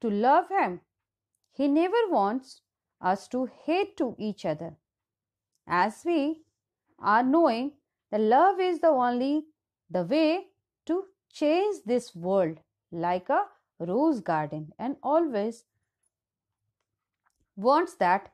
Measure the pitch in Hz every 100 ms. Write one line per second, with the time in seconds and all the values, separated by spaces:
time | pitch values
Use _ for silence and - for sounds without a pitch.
0 | 226 202 247 320 359 381 220 180 _ _
1 | _ _ _ _ _ - 285 302 359 466
2 | 427 262 196 262 - - _ _ _ _
3 | 180 196 - 247 254 - - 359 403 -
4 | 269 - 214 - 170 151 170 - _ _
5 | _ _ _ _ _ _ - 175 202 214
6 | 339 330 294 320 _ _ _ _ _ _
7 | - 220 254 320 311 226 285 - _ _
8 | - 214 214 262 370 370 370 320 330 262
9 | 247 247 269 302 311 _ _ _ - 180
10 | 175 302 311 359 - _ _ _ - 359
11 | - _ _ - - 339 415 370 208 247
12 | - 170 180 196 165 160 _ _ _ 170
13 | 175 180 180 320 403 _ _ - 175 220
14 | 320 240 - 156 151 156 156 - 247 285
15 | 269 311 320 208 220 220 _ _ _ _
16 | _ _ _ _ _ _ _ _ _ _
17 | _ _ _ _ _ 196 226 302 359 -
18 | 175 196 -